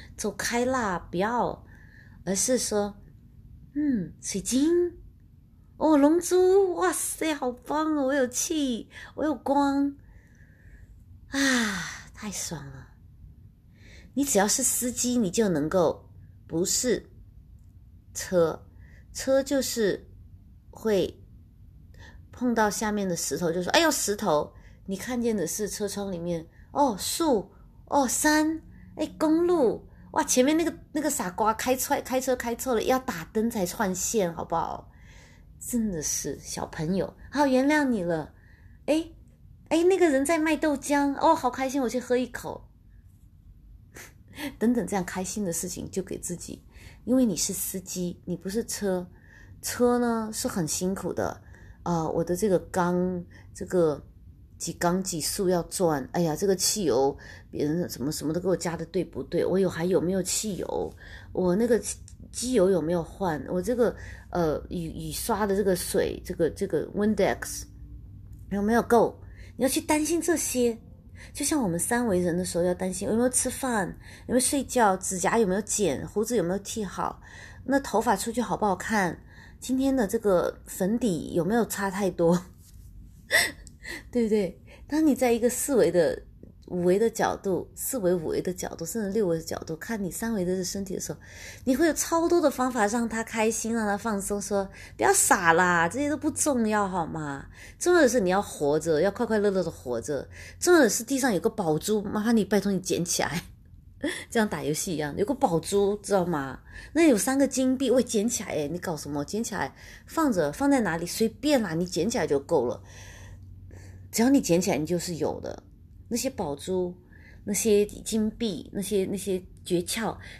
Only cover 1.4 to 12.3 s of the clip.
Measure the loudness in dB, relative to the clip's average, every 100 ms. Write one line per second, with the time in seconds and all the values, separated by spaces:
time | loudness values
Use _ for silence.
1.4 | -2 -4 -14 -20 -20 -20 -20 -10 -4 -2
2.4 | 2 0 2 0 -2 -6 -18 -20 -20 -20
3.4 | -20 -20 -10 -2 0 0 -2 -8 -8 -6
4.4 | -2 2 4 4 2 -4 -18 -20 -20 -20
5.4 | -20 -20 -20 0 4 6 6 4 4 4
6.4 | 6 6 4 2 0 0 -4 -4 -4 -2
7.4 | -4 -6 -4 -2 0 0 2 2 0 -2
8.4 | -2 0 0 -2 -8 -16 -14 -4 -2 -2
9.4 | 0 2 2 2 0 -2 -14 -20 -20 -20
10.4 | -20 -20 -20 -20 -20 -20 -20 -20 -8 -2
11.4 | 2 2 0 -4 -8 -12 -18 -14 -10